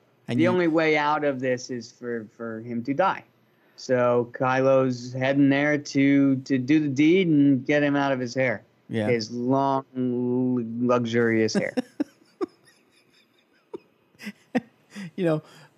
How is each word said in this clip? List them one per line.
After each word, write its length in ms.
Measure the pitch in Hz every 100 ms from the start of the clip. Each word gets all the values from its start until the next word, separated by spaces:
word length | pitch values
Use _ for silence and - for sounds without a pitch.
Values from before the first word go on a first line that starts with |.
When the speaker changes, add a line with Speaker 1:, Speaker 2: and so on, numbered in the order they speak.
| _ _ -
Speaker 1:
And 100 | 120
Speaker 2:
the 60 |
Speaker 1:
you 40 | 175
Speaker 2:
only 200 | 180 170
way 280 | 160 160 151
out 280 | 147 151
of 160 | 143 131
this 300 | 131 127 -
is 200 | 123 117
for, 340 | - 120 117 110 -
for 240 | 117 110
him 240 | 120 117
to 100 | 117
die. 300 | 139 190 - - _ _ _ _
So 560 | - - 127 123 120 120
Kylo's 800 | - 131 131 135 135 131 123 123
heading 360 | 131 131 139 139
there 280 | 139 147 147
to, 600 | 147 139 139 139 139 131
to 220 | 131 131
do 200 | 123 156
the 100 | 147
deed 380 | 131 151 190 175
and 400 | 147 143 131 -
get 160 | 147
him 140 | 143 143
out 160 | 139
of 80 | 131
his 140 | 120
hair. 280 | 131 131 107 _ _ -
Speaker 1:
Yeah. 200 | 117 107
Speaker 2:
His 240 | 120 107
long, 520 | 120 123 135 139 135 - 127
l-, 920 | 127 123 123 127 127 123 113 117 123
luxurious 680 | 123 117 120 117 113 107
hair. 200 | - 92 -
Speaker 1:
<laughs> 60 | - - - _ _ - - _ _ _ _ _ _ _ _ _ _ _ _ - _ _ _ _ 208 - _ 240 - _ _ 208 175 -
You 80 |
know, 180 | 170 156 - - -